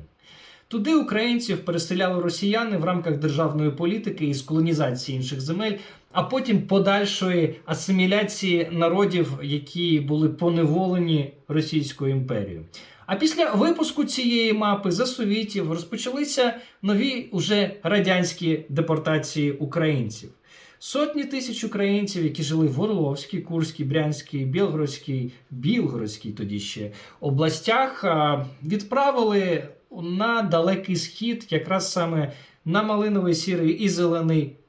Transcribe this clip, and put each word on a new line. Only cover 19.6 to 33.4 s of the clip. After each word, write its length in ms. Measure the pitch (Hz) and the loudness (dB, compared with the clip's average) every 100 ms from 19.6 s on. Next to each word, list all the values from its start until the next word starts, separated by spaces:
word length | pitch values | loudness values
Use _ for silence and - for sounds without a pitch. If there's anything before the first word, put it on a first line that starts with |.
| 139 160 156 139 107 - - - _ - - - | -4 0 0 0 -2 -8 -16 -20 _ -20 -20 -12
Сотні 440 | - 277 302 294 | -4 -2 0 -2
тисяч 400 | 269 269 247 214 | -4 -4 -6 -6
українців, 600 | 214 202 202 202 196 175 | -4 0 2 2 0 0
які 200 | 151 170 | -2 -2
жили 240 | 143 160 151 | -2 2 2
в 140 | 127 | 2
Орловській, 600 | 214 190 139 139 - 185 | 0 0 0 -2 -6 -8
Курській, 420 | - 165 160 - | -4 -2 -2 -4
Брянській, 600 | 135 156 151 147 - 143 131 | -2 0 0 -4 -6 -6 -2
Білгородській, 840 | 165 196 156 143 - - 131 120 - - | 0 0 0 -4 -6 -6 -4 -6 -10 -16
Білгородській 800 | 127 143 240 147 117 107 - 107 | -4 0 0 0 -2 -6 -8 -12
тоді 280 | 104 101 104 | -8 -8 -6
ще 320 | - 113 104 - - - | -8 -8 -10 -12 -20 -8
областях, 840 | - 135 160 156 - 240 262 - | -2 2 2 0 0 2 0 0
а, 420 | 190 156 147 139 131 - | 0 2 2 0 -4 -10
відправили 1040 | 151 202 - 262 277 254 214 202 180 156 - - - 202 | -4 -4 0 2 2 4 2 2 2 0 -4 -16 -18 -10
на 400 | 170 185 233 233 | -4 -2 0 0
Далекий 540 | 196 165 180 190 190 170 | 2 2 2 0 -2 -4
Схід, 520 | - - 233 226 - | -4 -6 -4 -4 -2
якраз 420 | 156 165 190 185 | -2 0 -2 -2
саме 420 | 180 165 160 143 - - _ 160 | -2 0 0 -2 -6 -20 _ -2
на 180 | 202 | 0
Малиновий, 520 | 214 208 214 202 175 | 2 2 2 2 2
Сірий 360 | 160 | 0